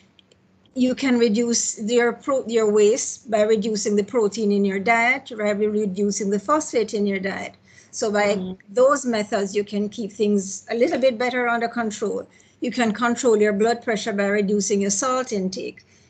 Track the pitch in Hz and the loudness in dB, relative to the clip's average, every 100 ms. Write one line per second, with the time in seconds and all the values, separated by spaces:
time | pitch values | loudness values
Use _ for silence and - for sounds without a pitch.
0 | _ _ _ _ _ _ _ 254 254 247 | _ _ _ _ _ _ _ 0 0 0
1 | 269 240 233 208 233 226 - - 214 240 | 0 4 4 2 0 0 -2 -6 0 2
2 | 240 - - 269 208 233 214 208 208 254 | 2 0 -2 -2 0 0 4 4 4 4
3 | - - 247 214 214 220 220 208 226 208 | -2 -10 -2 2 2 2 0 -2 0 0
4 | 202 254 202 226 208 202 202 196 190 233 | 0 0 0 0 0 2 2 0 0 2
5 | 233 269 - 220 208 208 214 214 208 185 | 2 -2 -6 -4 -2 0 0 0 -2 0
6 | 208 196 196 202 202 311 - 247 214 220 | -2 -2 -2 -2 0 0 0 -2 -2 -2
7 | 202 190 190 - - - _ - _ - | -2 -2 -4 -6 -10 -14 _ -20 _ -6
8 | 226 208 202 185 185 185 - 196 269 285 | -2 2 2 0 -4 -10 -4 4 4 4
9 | 254 220 208 214 196 202 202 202 208 233 | 0 -2 -2 -2 -2 -4 -4 -4 -4 -6
10 | 196 - 208 208 190 - - 233 254 294 | -8 -2 2 2 0 -10 -6 0 0 2
11 | 262 226 247 247 240 233 233 233 226 208 | 0 0 -2 0 0 0 -2 -4 -4 -4
12 | 208 190 - _ _ - 247 247 220 214 | -6 -6 -10 _ _ -8 -6 -2 -2 0
13 | 240 240 254 220 208 202 220 233 - 202 | -2 0 2 4 4 2 0 0 -2 -4
14 | 233 202 202 208 196 208 196 202 196 196 | -2 -2 0 0 2 0 0 0 0 -2
15 | 262 254 254 208 185 185 - - _ _ | -2 -2 -2 -4 -4 -6 -10 -14 _ _